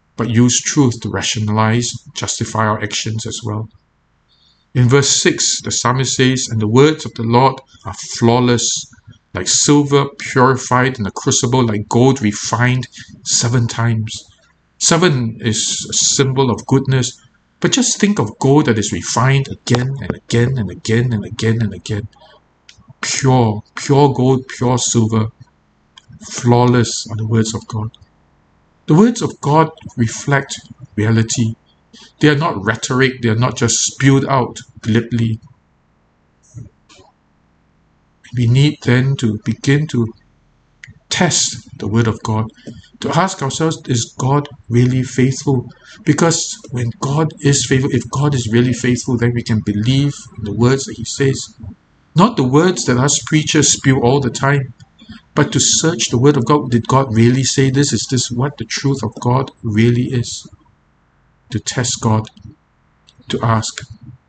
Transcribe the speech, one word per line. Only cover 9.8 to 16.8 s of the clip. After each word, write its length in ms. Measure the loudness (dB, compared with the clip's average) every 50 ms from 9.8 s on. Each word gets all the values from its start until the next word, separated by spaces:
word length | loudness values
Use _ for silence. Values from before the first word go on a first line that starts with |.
| 4 4 2 2 0 0 -4 -10
purified 840 | -12 -2 2 4 4 4 4 0 0 0 0 2 2 0 -2 -4
in 80 | -6 -6
a 40 |
crucible, 540 | -6 -4 -2 -2 0 0 0 0 2 2 2
like 240 | 2 0 -2 -4 -2
gold 320 | 2 4 4 4 4 2
refined 680 | 0 -2 -2 -2 -4 -4 -2 0 2 2 0 0 -4 -6 -12 -18 -20 -20 -20 -14 -6
seven 440 | -4 -2 0 0 2 2 2 0 0
times." 580 | -2 -2 0 0 0 0 -2 -6 -8 -12 -16 _ _ _ _ _ _ _ _ _ _ -4
Seven 640 | 0 2 2 4 4 4 2 2 -2 -4 -6 -4
is 460 | -4 -2 -2 -2 -2 -4 -6 -6 -8 -6
a 40 | -2
symbol 580 | -2 0 0 2 2 0 2 2 2 2 2
of 140 | 0 -2 -2 0
goodness, 520 | 0 2